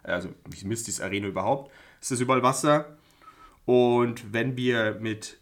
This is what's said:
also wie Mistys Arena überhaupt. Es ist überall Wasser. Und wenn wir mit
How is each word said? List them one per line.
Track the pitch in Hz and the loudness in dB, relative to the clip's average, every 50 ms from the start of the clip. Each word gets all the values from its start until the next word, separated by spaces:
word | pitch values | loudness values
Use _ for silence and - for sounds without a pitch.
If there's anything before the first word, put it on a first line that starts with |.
also | - - 87 87 92 - - - - - | -6 -4 -4 -4 -4 -8 -12 -16 -18 -18
wie | 69 - 98 | -16 -10 -6
Mistys | 98 113 113 - 104 98 - | -6 -6 -6 -6 -6 -6 -6
Arena | - 95 98 101 101 98 | -4 -4 -4 -2 -4 -4
überhaupt. | 90 95 95 110 139 - - - - - - - - _ | -4 -2 -2 0 -2 -2 -4 -10 -20 -20 -20 -20 -20 _
Es | - - | -8 -6
ist | 131 117 | -2 -2
überall | 127 123 131 127 | 0 2 2 4
Wasser. | 123 127 135 - - 151 147 156 156 - - - _ _ _ _ _ - - - - - - _ _ | 4 4 2 4 4 4 4 2 2 -4 -12 -20 _ _ _ _ _ -20 -20 -20 -20 -20 -20 _ _
Und | - 123 123 123 123 120 120 120 120 117 - 113 104 | 4 4 6 6 6 4 4 4 2 0 -6 -8 -4
wenn | 104 113 123 131 127 | -2 -2 -2 -2 -2
wir | 127 123 123 120 113 110 107 101 101 | 0 0 2 2 2 0 0 -2 -4
mit | 110 113 107 107 - - - _ | -6 -6 -6 -8 -10 -14 -18 _